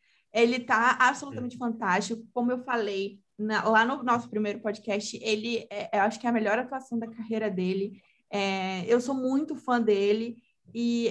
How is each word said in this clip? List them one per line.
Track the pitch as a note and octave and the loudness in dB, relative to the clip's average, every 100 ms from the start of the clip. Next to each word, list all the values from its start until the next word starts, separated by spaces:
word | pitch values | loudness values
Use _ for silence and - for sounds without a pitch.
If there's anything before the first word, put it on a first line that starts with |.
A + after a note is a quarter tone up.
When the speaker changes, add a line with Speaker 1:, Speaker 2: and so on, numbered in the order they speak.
| _ _ _ | _ _ _
Speaker 1:
ele | A3 A#3 B3+ | 2 4 2
tá | B3 A3+ A#3+ - | 2 4 4 4
absolutamente | B3+ C#4 C#4 B3+ B3 - | 4 2 -4 -6 -8 -4
Speaker 2:
Sim. | |
Speaker 1:
fantástico. | A#3+ A3 G3+ F#3 F#3+ A3+ - | -4 -2 0 2 0 -6 -6
Como | B3 A#3+ | -2 0
eu | B3 | 0
falei | B3 A#3+ G3+ G3 G3 - _ - | -2 -2 -2 -2 -4 -8 _ -6
na, | G#3+ G#3+ A3 | -2 0 4
lá | A3 | 4
no | A#3 C#4+ | 4 2
nosso | B3 A#3+ A#3+ | 0 0 0
primeiro | G#3+ G#3 G3+ | -2 -2 -2
podcast, | A3 G#3+ - G3+ G#3 - | -6 -6 -4 -4 -4 -6
ele | A3 G#3+ A#3 A3+ - | -2 -2 0 -4 -6
é, | G3+ - G3+ | -10 -2 2
eu | |
acho | G#3 - | 2 0
que | A#3+ | 0
é | |
a | |
melhor | A#3 G#3+ A3 | 2 2 0
atuação | B3 C4 B3+ A#3 | -2 -8 -6 -6
da | A3+ | -6
carreira | A#3 A3 A3 G#3+ | -8 -6 -4 -2
dele. | F3+ F3+ F#3+ G3 - _ _ _ | 0 0 0 -4 -8 _ _ _
É, | G3+ G3 F#3+ F#3+ F#3 F3+ | -4 -2 -2 -4 -4 0
eu | A#3+ | 0
sou | A#3+ C4 | 2 -2
muito | B3+ C4+ D4+ C#4 | 0 0 -2 -4
fã | - A#3+ | 0 2
dele | A3 G3+ G3+ A3 A#3 A#3 _ _ - A3+ | 4 4 2 0 -2 -10 _ _ -12 -4
e | A#3+ A#3 A#3 | 0 0 2